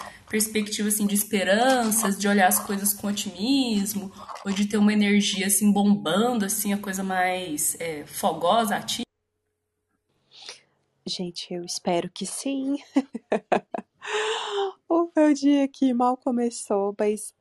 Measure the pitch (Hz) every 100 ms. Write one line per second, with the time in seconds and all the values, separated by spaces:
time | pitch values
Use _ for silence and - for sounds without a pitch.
0 | - - - 214 214 214 208 - 208 208
1 | 202 202 - 202 185 202 254 254 226 214
2 | 220 196 202 202 185 208 - 196 202 -
3 | 202 202 202 - 220 277 247 208 196 202
4 | 190 - - - 196 196 202 214 208 214
5 | 208 208 202 190 190 - 208 196 202 196
6 | 151 180 240 240 196 - 202 202 202 190
7 | 190 185 180 185 175 151 - - 165 151
8 | 147 - 196 160 170 220 220 196 - -
9 | - _ _ _ _ _ _ _ _ _
10 | _ _ _ - - - _ _ _ _
11 | - - 180 175 - 180 175 - - 175
12 | 180 - 190 - 269 269 269 285 - -
13 | 277 220 - 214 - - - - - _
14 | - 427 427 440 427 403 392 - - 330
15 | 339 320 302 294 277 285 277 - 269 240
16 | 247 254 - 240 240 - - 202 202 202
17 | 214 214 - _